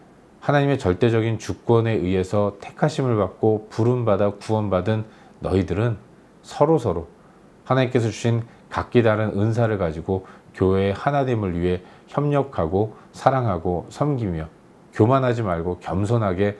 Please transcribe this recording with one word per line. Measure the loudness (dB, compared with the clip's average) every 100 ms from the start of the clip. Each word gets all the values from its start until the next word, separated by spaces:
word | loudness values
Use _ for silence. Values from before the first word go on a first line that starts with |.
| -20 -20 -20 -8
하나님의 | -2 0 2 0
절대적인 | 0 2 2 2 0 -4
주권에 | -6 -8 2 2 4
의해서 | 0 0 0 0 0 0 -4
택하심을 | -18 -2 -2 0 0 0
받고 | 0 0 0 0 -4
부름받아 | 0 0 2 2 2 0
구원받은 | -2 -4 -2 0 0 0 -2 -4 -16 -20 -10
너희들은 | -2 0 0 -2 -2 -4 -12 -20 -20 -20
서로서로 | -16 0 2 2 0 -4 -8 -18 -20 -20 -20 -20
하나님께서 | -2 0 2 0 0
주신 | -2 -2 -2 -4 -16 -10
각기 | -8 2 4
다른 | 4 2 0 0
은사를 | 0 2 0 0
가지고 | -2 -4 -4 -4 -4 -20 -20
교회의 | 0 2 2 0
하나됨을 | 0 0 0 0 -2 -2 -2
위해 | 0 -2 -6 -20 -6
협력하고 | -2 0 0 0 -2 0 0 -2 -6 -20
사랑하고 | -2 0 2 0 -2 -2 -4 -6
섬기며 | -4 -2 -2 -2 -4 -8 -14 -20 -20 -16
교만하지 | 2 4 4 2 -2
말고 | -2 -2 -4 -6
겸손하게 | -4 -4 0 0 0 0 0